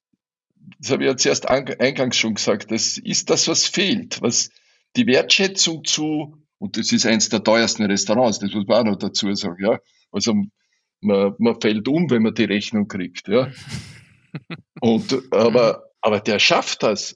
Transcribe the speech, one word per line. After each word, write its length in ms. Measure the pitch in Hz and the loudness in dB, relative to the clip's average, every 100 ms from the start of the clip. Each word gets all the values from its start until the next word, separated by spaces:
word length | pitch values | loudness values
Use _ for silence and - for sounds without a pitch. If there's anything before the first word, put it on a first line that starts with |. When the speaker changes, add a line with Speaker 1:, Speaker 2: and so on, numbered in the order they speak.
| _ _ _ _ _ _ - - | _ _ _ _ _ _ -20 -16
Speaker 1:
das 120 | - | -4
habe 120 | 135 | -2
ich 40 | 139 | 0
ja 60 | 127 | 0
zuerst 320 | 135 135 - | 0 0 0
ang-, 260 | 135 139 120 | -2 -2 -2
eingangs 360 | 123 139 127 - | -2 0 -2 0
schon 180 | 113 | -2
gesagt, 360 | 101 - 107 - | -2 -2 -2 -2
das 280 | 110 - - | -4 -4 -6
ist 320 | - - - | -4 -4 0
das, 180 | 151 - | 0 2
was 180 | 165 - | 0 0
fehlt, 540 | - 196 120 - - | 0 0 -2 -4 -4
was 280 | 120 120 - _ _ _ _ 123 | -2 -2 -4 _ _ _ _ -2
die 100 | 117 | 2
Wertschätzung 800 | 131 165 - 196 196 - 160 | 2 4 2 2 0 -2 -2
zu, 520 | - - 156 151 151 - _ _ | -4 -4 -2 -4 -6 -12 _ _
und 180 | 101 - | -8 -6
das 160 | 113 | -2
ist 140 | 120 110 | 0 2
eins 220 | 110 - | 2 2
der 140 | 110 | 0
teuersten 420 | 104 110 113 - | 4 4 4 0
Restaurants, 540 | 107 98 - 110 123 101 | 0 0 0 2 2 0
das 140 | 101 | -4
muss 140 | 98 98 | -4 2
man 120 | 113 113 | 2 2
auch 60 | |
noch 60 | 98 | 0
dazu 360 | 101 - 101 | -4 -4 -4
sagen, 280 | 101 101 87 | -4 -6 -2
ja. 140 | 98 120 - _ _ | 0 -2 -4 _ _
Also 220 | 101 101 104 101 - _ _ _ _ | -4 -2 0 -2 -10 _ _ _ _
man, 340 | 101 98 98 101 | 0 2 2 2
man 220 | 113 110 | 0 2
fällt 280 | 113 107 107 | 0 0 0
um, 220 | 151 170 | 0 2
wenn 120 | 120 | 2
man 120 | 110 | 2
die 100 | 107 | 0
Rechnung 420 | 107 101 - 107 101 | 0 0 -2 -2 -2
kriegt, 400 | 98 90 - - | -4 -8 -10 -2
ja. 200 | 110 131 | 0 0
Speaker 2:
<laughs> 1200 | - - - - - - _ _ - - 165 _ - | -6 -12 -12 -12 -20 -20 _ _ -18 -14 -16 _ -2
Speaker 1:
Und, 520 | 117 110 - 135 - | 2 2 0 -4 0
aber, 460 | - 117 117 113 - | 2 4 6 4 2
Speaker 2:
Mhm. 40 | - _ | -8 _
Speaker 1:
aber 200 | 110 104 | 0 0
der 180 | - 104 | 0 2
schafft 440 | - 185 269 - | 2 2 0 -2
das. 320 | 135 101 - | 0 0 -4